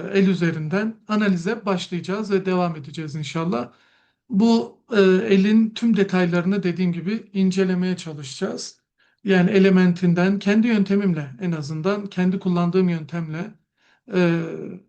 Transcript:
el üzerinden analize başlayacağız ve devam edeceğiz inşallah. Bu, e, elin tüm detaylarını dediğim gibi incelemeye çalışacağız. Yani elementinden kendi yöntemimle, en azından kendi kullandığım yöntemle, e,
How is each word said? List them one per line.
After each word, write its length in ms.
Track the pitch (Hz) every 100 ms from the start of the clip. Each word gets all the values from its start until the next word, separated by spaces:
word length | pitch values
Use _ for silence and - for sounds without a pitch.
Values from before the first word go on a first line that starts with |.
| 180
el 160 | 196 196
üzerinden 680 | 170 170 156 151 190 220 - -
analize 580 | 208 208 180 175 220 202
başlayacağız 640 | 185 - 175 - 196 208
ve 160 | 190 185
devam 300 | 185 175 151
edeceğiz 380 | 131 - 156
inşallah. 580 | 151 147 165 170 233 240 _ _ _ _ _ -
Bu, 520 | 196 226 233 233 - -
e, 80 | 220
elin 680 | 190 185 226 196 208 220 220
tüm 260 | - 233 202
detaylarını 680 | 196 185 175 175 180 202
dediğim 300 | 180 165 180
gibi 380 | 170 165 220 -
incelemeye 640 | 196 190 185 185 180 180 180
çalışacağız. 840 | 165 147 135 - 202 247 - - _ _ _ _
Yani 260 | 202 185 180
elementinden 880 | 196 190 185 180 170 175 170 185 202
kendi 300 | 202 214 233
yöntemimle, 640 | 214 196 202 196 156 139 131
en 120 | 180
azından 540 | 160 143 156 180 208 202
kendi 320 | 180 185 190
kullandığım 500 | 185 175 175 185 185
yöntemle, 680 | 165 151 170 160 156 220 - _ _ _ _ -
e, 280 | 185 170 165 165 160 156 180